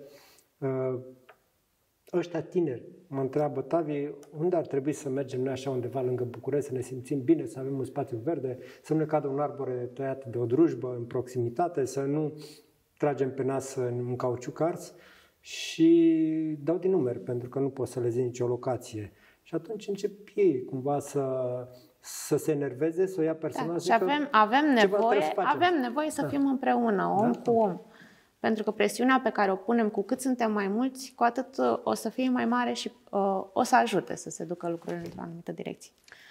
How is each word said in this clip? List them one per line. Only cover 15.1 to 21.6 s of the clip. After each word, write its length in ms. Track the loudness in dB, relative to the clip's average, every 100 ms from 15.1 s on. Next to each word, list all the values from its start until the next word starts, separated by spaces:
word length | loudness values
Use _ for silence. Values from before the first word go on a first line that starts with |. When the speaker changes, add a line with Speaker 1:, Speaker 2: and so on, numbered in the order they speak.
| -20 _ _
Speaker 1:
Și 1160 | -16 -10 -6 4 8 10 8 6 2 0 -2 -2
dau 140 | -2 0
din 140 | 2
numeri, 280 | 2 2 -2
pentru 300 | -4 -4 -4
că 100 | -2
nu 100 | -2
pot 180 | -2 -4
să 120 | -2
le 100 | 0
zic 140 | 0
nicio 240 | 0 0 -2
locație. 640 | -2 -2 -4 -6 -10 -12 -14 -20 _
Și 140 | -8 -8
atunci 320 | -6 -8 -6
încep 240 | -4 -4 -8 -6 2
ei 280 | 4 4 -2
cumva 340 | -4 -2 -2
să, 280 | -2 -2 -2 -2 -2 -4